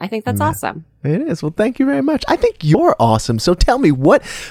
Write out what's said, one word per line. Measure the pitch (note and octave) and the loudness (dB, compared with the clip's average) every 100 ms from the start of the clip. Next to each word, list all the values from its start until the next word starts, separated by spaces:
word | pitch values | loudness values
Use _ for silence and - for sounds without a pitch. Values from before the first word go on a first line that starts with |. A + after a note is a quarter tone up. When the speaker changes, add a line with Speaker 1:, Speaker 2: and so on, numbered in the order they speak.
Speaker 1:
I | F#3 | -10
think | A3+ | -6
that's | B3 G#3 | -4 -2
Speaker 2:
Yeah. | D4+ | -2
Speaker 1:
awesome. | - - - - _ | -4 -8 -10 -16 _
Speaker 2:
It | C#3 E3 | -4 -2
is. | D#4 G3+ | -4 -6
Well, | D3 - | -6 -2
thank | G#3+ B3 | -2 0
you | C4+ | 0
very | C#4 | 0
much. | C#4 D4+ - | 0 -2 -2
I | |
think | E4 A#4+ - | 0 0 0
you're | D3+ G#3 E4+ - | 2 4 4 2
awesome. | A#2 A2 - A2+ | 2 2 0 -2
So | - | 0
tell | F3+ - A#3+ | 2 2 2
me | G#3 | 2
what, | C3 C#3+ B3+ - - - | 2 4 2 0 -12 -14